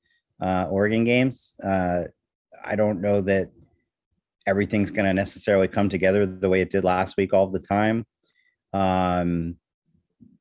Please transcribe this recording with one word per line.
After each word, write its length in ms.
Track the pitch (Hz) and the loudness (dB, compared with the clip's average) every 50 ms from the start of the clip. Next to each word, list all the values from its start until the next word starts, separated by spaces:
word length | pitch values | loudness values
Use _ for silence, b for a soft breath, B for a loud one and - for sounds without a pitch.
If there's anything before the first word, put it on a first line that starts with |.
| _ _ _ _ _ _ _ - | _ _ _ _ _ _ _ -8
uh, 260 | 92 92 92 92 92 - | -4 -2 -2 -2 -2 -2
Oregon 340 | 95 98 101 104 110 113 117 | 0 0 0 0 2 0 2
games. 500 | 117 120 123 127 131 120 - - - - - | 2 2 2 2 0 -2 -6 -14 -20 -16 -8
Uh, 420 | - 98 98 95 90 90 87 87 85 - - _ _ _ _ _ _ _ - - - | -4 -2 -2 0 0 -2 -2 -4 -4 -6 -12 _ _ _ _ _ _ _ -20 -16 -10
I 120 | - 107 | -6 -2
don't 240 | 101 107 104 107 85 | 0 0 0 -2 -2
know 200 | 95 104 101 101 | 0 0 0 0
that 280 | 95 98 98 95 92 - - - - _ _ _ _ _ _ _ _ _ _ _ _ _ _ _ - | 2 2 2 0 0 -2 -8 -20 -20 _ _ _ _ _ _ _ _ _ _ _ _ _ _ _ -2
everything's 440 | - 196 143 104 - - 107 101 87 | 0 0 0 0 0 0 0 0 0
gonna 240 | - 110 101 95 92 | -2 0 0 0 2
necessarily 540 | 98 98 95 - - - - 101 95 95 92 | 0 -2 -4 -6 -6 -2 0 2 2 2 2
come 200 | - 110 101 98 | 0 0 0 0
together 380 | 95 90 90 - 95 104 104 | 0 0 2 2 2 2 2
the 220 | 95 92 92 95 95 | 0 -2 -2 0 2
way 120 | 92 95 | 2 2
it 100 | 92 87 | 2 0
did 140 | - 98 92 | 0 0 0
last 320 | 92 90 90 95 95 - | 2 0 0 -2 -2 -2
week 160 | - 98 90 | -4 -2 2
all 140 | - 95 98 | 2 2 2
the 120 | 95 92 92 | 2 -2 -6
time. 480 | 92 - 101 101 107 110 110 113 110 - _ _ _ _ _ _ _ _ _ _ _ _ | -4 -2 0 0 2 2 0 -2 -4 -8 _ _ _ _ _ _ _ _ _ _ _ _
Um, 840 | - 98 95 95 92 92 92 90 90 90 87 87 87 85 82 85 87 - _ _ _ _ _ _ _ _ _ _ _ _ - - _ _ | -4 -2 0 2 2 2 0 0 0 0 0 -2 -2 -2 -4 -6 -8 -12 _ _ _ _ _ _ _ _ _ _ _ _ -20 -20 _ _